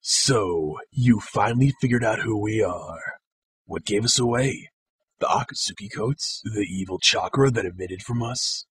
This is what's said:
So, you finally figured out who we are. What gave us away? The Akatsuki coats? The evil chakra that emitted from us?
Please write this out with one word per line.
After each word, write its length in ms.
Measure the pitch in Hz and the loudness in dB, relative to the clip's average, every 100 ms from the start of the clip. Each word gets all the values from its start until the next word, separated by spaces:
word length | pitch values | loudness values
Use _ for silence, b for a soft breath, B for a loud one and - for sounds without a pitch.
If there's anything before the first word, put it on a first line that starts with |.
So, 760 | - - - 127 95 85 76 78 - | 0 0 4 2 2 0 -2 -6 -8
you 300 | - 123 110 | 2 6 4
finally 520 | - - 104 120 139 135 | 2 0 2 4 4 4
figured 240 | 131 120 | 2 2
out 160 | 113 110 | 2 0
who 180 | 117 107 | 0 -2
we 240 | 104 110 | 0 0
are. 520 | 98 87 - - - - _ _ _ _ _ | 0 -2 -10 -12 -12 -14 _ _ _ _ _
What 180 | - | -8
gave 200 | - 101 | 0 0
us 140 | 117 - | 2 2
away? 520 | 120 120 131 - - _ _ _ _ _ | 2 2 0 -2 -12 _ _ _ _ _
The 80 | - | 0
Akatsuki 680 | - - - - - 104 | 0 -2 -6 -6 -8 -12
coats? 480 | - 117 139 - - | -6 -4 -2 -6 -8
The 220 | - 107 95 | -6 -4 -4
evil 300 | 92 95 90 | -4 -6 0
chakra 520 | - 92 90 131 135 | 2 2 -2 2 4
that 140 | 117 | 2
emitted 380 | 92 92 92 92 | -2 -6 -8 -8
from 200 | - 120 | -4 -4
us? 420 | 113 123 - - - | -4 -4 -4 -6 -10